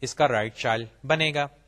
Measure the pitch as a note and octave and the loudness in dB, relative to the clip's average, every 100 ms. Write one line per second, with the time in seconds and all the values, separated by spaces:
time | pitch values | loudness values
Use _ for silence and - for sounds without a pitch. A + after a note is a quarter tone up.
0 | C3 - D3 A2+ G#2+ - B2+ A2+ A#2 - | -8 0 2 2 -2 -4 -2 -2 -4 -8
1 | C3+ D#3+ D#3 D3 C#3+ - | -2 0 0 -2 -4 -8